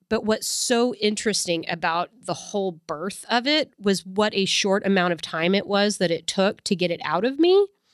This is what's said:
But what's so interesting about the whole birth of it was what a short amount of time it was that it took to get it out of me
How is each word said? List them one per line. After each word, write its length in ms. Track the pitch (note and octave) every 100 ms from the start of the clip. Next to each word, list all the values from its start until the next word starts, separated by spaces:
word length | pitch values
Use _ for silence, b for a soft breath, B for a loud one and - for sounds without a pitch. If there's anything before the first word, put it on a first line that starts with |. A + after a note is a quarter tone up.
| -
But 160 | A3
what's 240 | G#3 A3 -
so 460 | - - A#3 B3 -
interesting 720 | G#3+ G#3+ A3+ F#3+ - E3 -
about 440 | E3+ E3+ E3+ F3 _
the 140 | - D#3+
whole 380 | - G#3 F#3+
birth 520 | D#3+ - D3+ F#3+ - -
of 200 | A#3 B3
it 260 | D4+ - -
was 260 | G3+ F#3+ F#3+
what 300 | F#3+ G#3+ G3+
a 100 | F#3+
short 400 | - G3+ G3 G3
amount 280 | G3 F3+
of 80 | E3
time 340 | - D#3+ E3+ G3
it 100 | F#3+
was 320 | G3+ G#3 G3
that 140 | F3
it 160 | E3 -
took 340 | - F#3+ - -
to 100 | F3+
get 160 | F3
it 100 | E3+
out 220 | D3 E3 A#3+
of 140 | C#4
me 260 | E4+ G4 G4 _ _